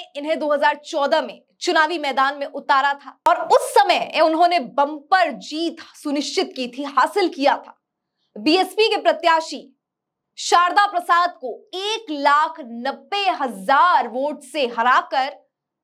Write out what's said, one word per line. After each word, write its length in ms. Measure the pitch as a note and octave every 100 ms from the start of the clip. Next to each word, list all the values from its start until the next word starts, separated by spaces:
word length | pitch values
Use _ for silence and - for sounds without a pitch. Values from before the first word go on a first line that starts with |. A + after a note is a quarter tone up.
| F4 D4
इन्हें 220 | D4 D#4+
दो 140 | D4
हज़ार 300 | D4 D4 D4
चौदह 380 | - D#4+ C#4 D#4
में 180 | A#3+ - _ _
चुनावी 380 | F4 E4 D#4 E4+
मैदान 380 | C#4+ B3+ C4+ C#4+
में 80 | C#4
उतारा 460 | C#4 B3+ C4+ C#4 C#4
था 220 | C4+ - D#4+
और 180 | E4+ E4
उस 280 | A4+ -
समय 460 | A4+ G4 C4+ - C#4+
उन्होंने 360 | D#4+ D#4+ F4 F4
बंपर 720 | A3+ B3+ C#4+ D4+ C#4 F#4 E4
जीत 480 | G#3 - D4+ E4 E4 - -
सुनिश्चित 560 | D4+ C#4+ C#4+ F#4+ -
की 140 | C4 B3
थी, 140 | B3+
हासिल 440 | C#4 C4 B3+ G4+ F4+
किया 260 | - C4+ A#3
था। 160 | - _ _ _ _ _ _ G#3
बीएसपी 520 | A3 F4+ F#4 - A4
के 80 | -
प्रत्याशी 640 | E4 D#4 E4+ E4 D#4 C4 - _ _ _ _ _ _ -
शारदा 460 | - F4 F4 F4 G4+
प्रसाद 440 | F4 E4+ E4+ F4
को 180 | - B3 - _ F4+
एक 340 | G4+ A4 A4
लाख 500 | D4 C#4+ D4 D#4 D#4
नब्बे 600 | A#3+ A#3 B3+ C4 - G4+ F#4+
हजार 760 | E4 C4 G3 F#3+ C#4 F4 D#4 A#3+
वोट 340 | A#3+ C#4+ D4
से 240 | - D#4 A#3+
हराकर 640 | A#3 B3 C#4+ - C#4 C4+ - _ _ _ _